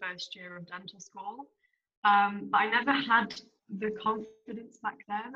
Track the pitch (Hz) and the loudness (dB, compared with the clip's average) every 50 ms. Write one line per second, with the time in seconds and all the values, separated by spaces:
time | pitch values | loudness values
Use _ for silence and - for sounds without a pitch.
0 | 190 180 180 180 - - - 190 180 180 180 175 175 175 180 180 196 - 202 190 | -10 -8 -8 -8 -12 -14 -14 -14 -14 -14 -14 -14 -14 -12 -14 -14 -14 -14 -16 -18
1 | - - _ 196 185 202 220 254 285 - _ _ _ _ _ _ _ _ _ _ | -20 -18 _ -12 -10 -10 -10 -12 -14 -18 _ _ _ _ _ _ _ _ _ _
2 | - 208 202 202 202 202 202 202 208 - 208 208 214 214 226 240 240 285 277 - | 4 6 6 8 6 4 2 -4 -4 0 2 2 4 4 2 2 2 2 2 2
3 | - 220 226 233 208 - - - - _ _ _ _ _ 208 196 214 214 214 - | 4 4 4 4 4 2 -4 -12 -14 _ _ _ _ _ -8 -4 -4 -4 -4 -2
4 | - 214 214 214 214 - - _ _ 247 220 233 233 - - _ - 214 - - | -2 -2 -2 -2 -4 -8 -14 _ _ -12 -12 -12 -12 -16 -18 _ -8 -8 -8 -8
5 | - - 208 208 226 247 254 | -10 -8 -6 -6 -6 -8 -10